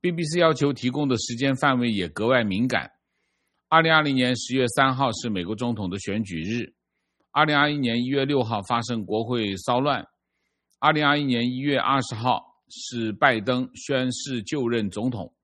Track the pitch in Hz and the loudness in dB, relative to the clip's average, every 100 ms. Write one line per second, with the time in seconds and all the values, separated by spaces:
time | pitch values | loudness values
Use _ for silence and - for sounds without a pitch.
0 | 180 170 156 170 165 147 143 135 120 131 | -2 -2 -2 2 2 2 -2 0 -4 -2
1 | 143 120 - 120 139 131 147 127 120 104 | -2 -2 -2 -4 -2 0 0 2 0 -2
2 | 87 - 110 131 107 95 123 120 69 _ | -4 -2 0 2 0 0 0 -2 -6 _
3 | _ _ _ _ _ _ _ 160 160 160 | _ _ _ _ _ _ _ 4 6 4
4 | 151 135 123 123 - 131 123 127 135 131 | 4 2 2 0 -2 0 0 4 2 4
5 | 135 110 120 98 87 107 120 113 95 95 | 0 -2 -4 -4 -4 -4 -4 -2 -4 -6
6 | 95 101 101 85 85 120 107 _ _ _ | -4 -4 -4 -4 -4 -4 -6 _ _ _
7 | _ _ _ 143 151 147 147 147 123 117 | _ _ _ 0 2 4 2 2 0 0
8 | 123 139 135 143 117 113 95 117 113 117 | 0 0 2 0 0 -2 0 -2 0 -4
9 | 95 107 113 123 107 95 - 123 143 127 | -2 -2 0 -2 -2 -4 0 0 2 -2
10 | 82 _ _ _ _ _ _ _ 143 156 | -4 _ _ _ _ _ _ _ 2 4
11 | 147 147 143 120 120 127 143 135 - 139 | 4 2 2 0 0 -2 0 0 2 0
12 | 117 113 123 117 - _ _ - - 123 | 0 -4 0 -2 -4 _ _ -16 -10 -4
13 | 113 101 143 113 101 127 123 - - 135 | -4 4 4 4 0 0 -2 -8 -4 -2
14 | 127 123 - 123 104 151 120 117 104 95 | 0 -4 -6 -6 -4 -2 0 0 -2 -2
15 | 123 120 85 _ | -4 -4 -10 _